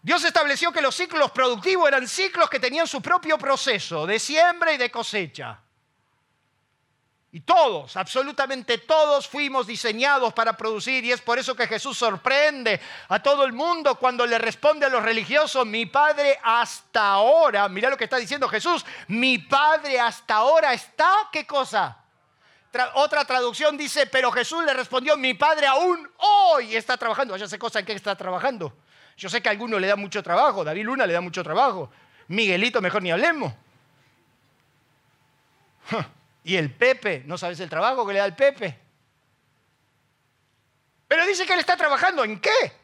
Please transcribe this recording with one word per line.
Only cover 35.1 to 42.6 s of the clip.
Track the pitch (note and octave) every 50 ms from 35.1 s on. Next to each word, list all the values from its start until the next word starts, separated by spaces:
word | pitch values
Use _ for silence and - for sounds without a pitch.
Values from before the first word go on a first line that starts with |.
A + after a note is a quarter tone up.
| _ _ _ _ _ _ _ _ _ _ _ _ _ _ _ -
<laughs> | B3+ A3 C#3 - _ _ _ _ _ _ _
Y | D#3+ F#3
el | F3+ D#3 C#3
Pepe, | - _ A#3+ B3+ C4 B3+ - G#3 E3+ C3+ B2+
no | C#3+ F3 F3+
sabes | F3+ F3 F3+ D3+
el | F#3 E3
trabajo | D#3 D#3+ F#3+ A#3 C4 C4 A3+
que | G3
le | G3+ G3
da | G3+
el | G3+ E3
Pepe. | - C4+ C#4 C#4 C#4 A3+ F3 C3 _ _ _ _ _ _ _ _ _ _ _ _ _ _ _ _ _ _ _ _ _ _ _ _ _ _ _ _ _ _ _ _ _ _ _ _ _ _ _ _ _ _ _ _ _ _
Pero | _ - D#4+ E4+
dice | F#4+ G4 F4 F#4
que | -
él | F4+ F4+
está | - - F4+
trabajando, | - - D4+ C#4+ C4 E4+ F#4 F#4 D4+ A#3+
¿en | G#3+ G#3+ F#3
qué? | - - G#4+ B4+